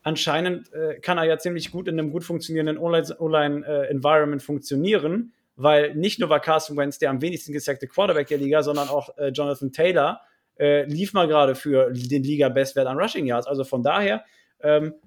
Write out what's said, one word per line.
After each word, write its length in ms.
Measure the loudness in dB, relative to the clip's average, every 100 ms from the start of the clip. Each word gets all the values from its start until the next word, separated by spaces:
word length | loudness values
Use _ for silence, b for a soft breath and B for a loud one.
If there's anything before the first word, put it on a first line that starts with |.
anscheinend, 680 | -6 -2 0 0 0 -4 -8
äh, 260 | -6 -6 -4
kann 160 | -2 0
er 80 |
ja 140 | 2 2
ziemlich 320 | 0 -6 -8
gut 180 | -8 -6
in 100 | -4
einem 120 | -4
gut 120 | -4
funktionierenden 520 | -6 -8 -4 -4 -2 -2
Online-, 400 | 0 0 0 -4
Online, 480 | 0 2 2 -2 -4
äh, 200 | -2 -2
Environment 520 | 0 4 4 4 -2
funktionieren, 920 | -4 -8 -4 -2 2 2 0 -2 -6 b b 0
weil 380 | 4 4 4
nicht 240 | 0 -2 0
nur 80 | 0
war 120 | 2
Carson 360 | 2 0 0 -4
Wentz 220 | -4 -2
der 100 | -2
am 120 | -2
wenigsten 300 | -4 -6 -8
gesackte 340 | -8 -6 -6 -6
Quarterback 400 | -2 0 2 0
der 100 | -2
Liga, 240 | 2 2
sondern 260 | 2 0 -2
auch, 280 | -2 -4 -6
äh, 120 | -4
Jonathan 440 | -2 -4 -4 -6
Taylor, 480 | 0 2 4 2 -2 b b b 0
äh, 260 | 4 4
lief 280 | 2 -4 -2
mal 140 | 2 4
gerade 260 | 4 4
für 360 | 2 0 2 2
den 300 | 0 -2 -2
Liga-Bestwert 640 | 0 2 2 2 0 0 -2
an 120 | 0
Rushing 280 | -2 -2 -2
Yards. 200 | -2 -2
Also 180 | -4
von 180 | -2 -2
daher, 420 | 0 0 0 -2 b b b b
ähm, 340 | 2 2 2 -8